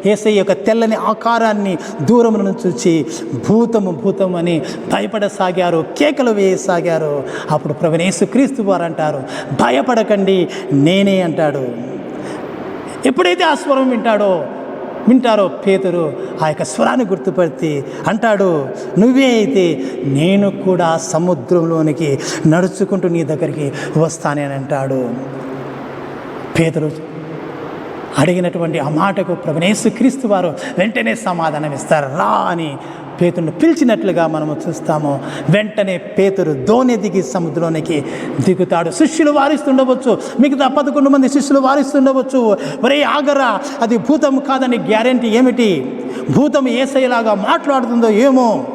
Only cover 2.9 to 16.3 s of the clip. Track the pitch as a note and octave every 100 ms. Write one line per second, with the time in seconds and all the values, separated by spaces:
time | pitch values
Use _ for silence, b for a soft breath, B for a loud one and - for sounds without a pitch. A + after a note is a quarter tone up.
2.9 | D#3+ C3+ B - B2 A2+ G#3+ A#3 A3+ F#3+
3.9 | E3 G3 F#3+ F#3 F3+ F3 E3 B B -
4.9 | G3 G3+ G#3+ G3+ - F#3 F3 F3 E3 D#3+
5.9 | - D4 C#4 B3 G#3 F#3+ F#3 - F3 E3+
6.9 | D#3+ D#3 C#3+ C3 B - D3+ - C#3+ E3
7.9 | E3 F3+ F3+ G3 A#3 C#4 C4+ G3 F3+ E3+
8.9 | D#3+ D3+ D3 B2+ B B - A#3 B3+ B3+
9.9 | A#3 G3+ G3+ F#3+ F#3+ E3 B B C#3+ D3
10.9 | F#3+ G3+ F#3+ F3 D#3 D#3 C#3+ B2+ A#2+ -
11.9 | - - - B B - - - - -
12.9 | - C4+ C#4+ F4+ F4+ E4 C#4+ D4 C4 C4
13.9 | A#3 A3+ G#3 G3+ F3 C#3 - - - -
14.9 | - - B3+ B3 G#3+ F#3 - G3 F#3+ F#3
15.9 | F3 D#3 C3 B